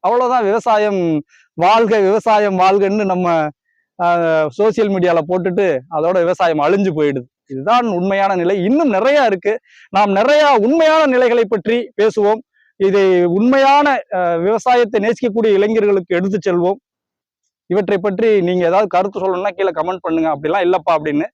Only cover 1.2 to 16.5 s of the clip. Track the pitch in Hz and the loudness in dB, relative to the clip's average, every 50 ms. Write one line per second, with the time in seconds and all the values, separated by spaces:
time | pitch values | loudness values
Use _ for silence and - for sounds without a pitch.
1.2 | 147 _ _ _ _ _ _ - 165 185 214 226 233 202 226 214 196 190 202 220 | -6 _ _ _ _ _ _ -2 0 2 4 2 2 2 2 2 2 2 0 0
2.2 | - 226 214 214 208 202 190 185 180 190 190 202 196 196 202 214 208 190 185 180 | 0 2 2 2 2 0 0 2 2 2 2 2 0 0 0 -2 -2 -2 -2 -2
3.2 | 180 170 170 160 151 151 143 _ _ _ _ _ _ _ _ - 180 175 175 175 | 0 0 0 0 -2 -4 -6 _ _ _ _ _ _ _ _ -4 -2 0 0 0
4.2 | 170 165 160 156 156 151 123 - 208 220 202 226 214 208 196 190 175 180 170 165 | 0 0 0 0 0 -2 -2 0 0 0 0 0 -2 -2 0 0 0 2 0 0
5.2 | 156 151 180 185 170 190 175 190 202 180 147 127 127 160 165 156 156 170 190 185 | 0 -2 -4 -2 -2 -2 -2 0 0 0 -2 -4 -6 _ -6 -2 -2 0 0 0
6.2 | 170 170 180 - 190 170 160 151 143 156 185 196 202 190 156 156 151 147 135 131 | 0 0 0 0 0 0 0 0 0 0 0 0 0 -2 0 0 -2 -2 -2 -4
7.2 | 123 131 _ _ _ _ 139 131 135 190 233 247 240 233 196 175 180 196 196 196 | -8 _ _ _ _ _ -14 -8 -2 0 0 0 0 0 -4 -2 -2 -2 -2 0
8.2 | 196 196 196 180 170 175 202 202 175 202 254 302 339 277 208 190 214 262 285 294 | 0 0 0 0 0 -2 -2 0 0 0 0 0 0 0 0 0 0 2 2 2
9.2 | 269 226 202 185 - 202 220 226 _ _ _ - - _ - 190 208 208 196 196 | 2 0 0 -2 -2 -4 -4 -4 _ _ _ -20 -20 _ -2 0 0 2 2 0
10.2 | 220 269 294 302 302 285 277 233 202 233 294 330 320 311 311 320 311 285 254 247 | 2 2 2 4 4 4 4 2 2 2 2 2 2 2 4 2 2 2 2 2
11.2 | 254 240 233 240 247 196 233 208 - - 226 240 233 - _ - 208 220 - - | 2 2 2 0 0 0 -2 -4 -2 -2 -2 -2 -4 -6 _ 0 0 0 2 2
12.2 | 208 202 220 220 - _ _ _ _ _ _ _ 196 196 190 202 190 190 185 175 | 2 2 0 0 -4 _ _ _ _ _ _ _ 0 2 2 2 4 4 4 2
13.2 | 175 175 170 196 220 247 269 269 269 277 277 285 294 294 269 233 - _ 208 185 | 2 2 2 2 2 2 2 4 4 4 4 4 4 2 0 -2 -4 _ -4 -4
14.2 | 180 170 170 165 170 196 220 220 - 254 247 247 240 208 226 220 196 220 240 - | -2 -2 -2 -2 -2 -2 -2 0 0 2 2 2 2 0 0 -2 -2 -2 -2 -2
15.2 | - 240 196 233 220 220 202 196 202 208 226 220 202 208 202 190 175 _ 185 170 | -4 -4 -2 0 0 2 2 2 2 0 0 0 0 0 0 -2 -2 _ -4 -2
16.2 | 185 196 190 202 - 202 | -2 -2 -4 -4 -2 -2